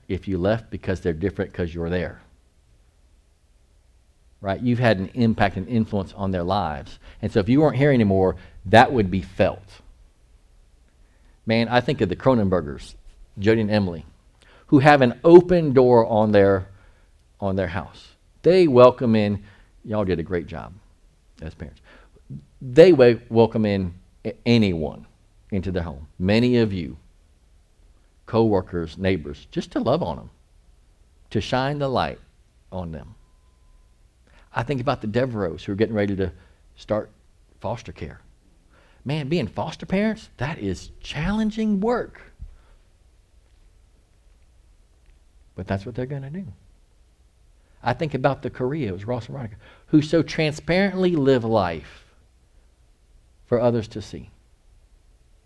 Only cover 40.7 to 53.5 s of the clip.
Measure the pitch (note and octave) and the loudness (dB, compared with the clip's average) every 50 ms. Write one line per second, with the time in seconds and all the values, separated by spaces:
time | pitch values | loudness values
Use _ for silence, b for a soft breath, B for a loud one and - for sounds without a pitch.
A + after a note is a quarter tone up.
40.7 | F2+ - - - - - - - - C#3+ D#3 F3 G#3 G#3+ A3 G#3+ G#3 A3 A3 G#3+ | -6 -6 -10 -16 -20 -18 -16 -12 -8 -6 -4 -4 -2 -2 -2 -2 -4 -4 -2 -2
41.7 | G#3 F#3+ F#3+ A3+ B3 A3 D#3+ - - - - - - - - - - - _ _ | -2 0 0 -2 -2 -2 -4 -8 -14 -20 -20 -20 -20 -20 -20 -20 -20 -20 _ _
42.7 | _ _ _ _ _ _ _ _ _ _ _ _ _ _ _ _ _ _ _ _ | _ _ _ _ _ _ _ _ _ _ _ _ _ _ _ _ _ _ _ _
43.7 | _ _ _ _ _ _ _ _ _ _ _ _ _ _ _ _ _ _ _ _ | _ _ _ _ _ _ _ _ _ _ _ _ _ _ _ _ _ _ _ _
44.7 | _ _ _ _ _ _ _ _ _ _ _ _ _ _ _ _ _ - F#2+ - | _ _ _ _ _ _ _ _ _ _ _ _ _ _ _ _ _ -14 -8 -6
45.7 | F#2+ G2+ G2 B2+ A#2 B2+ B2+ C3 D3 C#3 C3+ C3+ D3 F#3 G3 C3 F#2+ - _ - | -6 -6 -8 -8 -10 -10 -8 -8 -8 -10 -12 -12 -12 -12 -12 -14 -16 -20 _ -20
46.7 | _ _ _ _ _ _ _ _ _ _ _ _ _ _ _ _ _ _ _ _ | _ _ _ _ _ _ _ _ _ _ _ _ _ _ _ _ _ _ _ _
47.7 | _ _ - A#2+ B2 - E3 D3+ - - C3 C#3+ C3+ C3 - B2 - - B2+ B2 | _ _ -6 -6 -4 -4 -4 -6 -4 -2 -2 -2 -2 -4 -6 -10 -6 -6 -6 -4
48.7 | C#3+ E3 C#3+ G#2 F#2 F#2 G2+ A2 B2 B2+ - - C#3 C#3 C3 G#2+ - b b b | -4 -4 -6 -6 -6 -8 -8 -8 -8 -8 -8 -10 -12 -12 -14 -14 -16 b b b
49.7 | b b b - - D3+ D3 D3+ - E3 D3+ D3+ - - D#3+ D3+ D3 - - - | b b b 0 2 2 2 2 2 0 0 0 -2 -4 -2 -2 -4 -6 -4 -2
50.7 | E3 F#3 G3 G3+ F#3 F#3 F#3 F3+ F3 D#3+ C3+ C3+ C3+ B2+ A2+ A2+ A2+ A2 F#2+ F2 | 0 0 0 0 0 0 0 0 0 2 2 4 2 2 2 2 0 0 0 0
51.7 | E2+ E2 - - - - - _ _ _ _ _ _ _ _ _ _ _ _ _ | -4 -8 -12 -16 -20 -20 -20 _ _ _ _ _ _ _ _ _ _ _ _ _
52.7 | _ _ _ _ _ _ _ _ _ _ _ _ _ _ _ - | _ _ _ _ _ _ _ _ _ _ _ _ _ _ _ -4